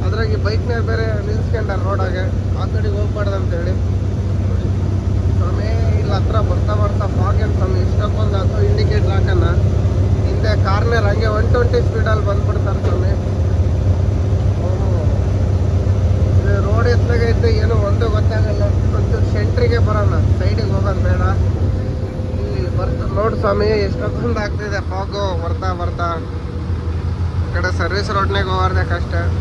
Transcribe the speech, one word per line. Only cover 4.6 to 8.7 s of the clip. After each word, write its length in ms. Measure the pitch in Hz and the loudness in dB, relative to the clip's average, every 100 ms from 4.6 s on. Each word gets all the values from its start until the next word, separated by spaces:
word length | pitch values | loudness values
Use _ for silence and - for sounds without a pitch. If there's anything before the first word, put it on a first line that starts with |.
| - - - - - - - - | 0 -2 0 0 0 0 0 0
ಸ್ವಾಮಿ 640 | - - - - - - | 0 0 0 0 2 2
ಇಲ್ಲಿ 140 | - | 2
ಹತ್ರ 260 | - - 220 | 0 2 0
ಬರ್ತಾ 340 | 202 - - | 0 0 0
ಬರ್ತಾ 340 | 208 202 - 202 | 0 0 0 -2
ಫಾಗ್ 340 | - 196 - | 0 0 2
ಏನು 120 | 208 | 0
ಸ್ವಾಮಿ 260 | - - - | 0 0 0
ಇಷ್ಟಕ್ಕೊಂದು 580 | - - 208 - - 165 | 2 0 0 0 0 0
ಅದು 260 | - - | 0 2
ಇಂಡಿಕೇಟರ್ 460 | 202 | 2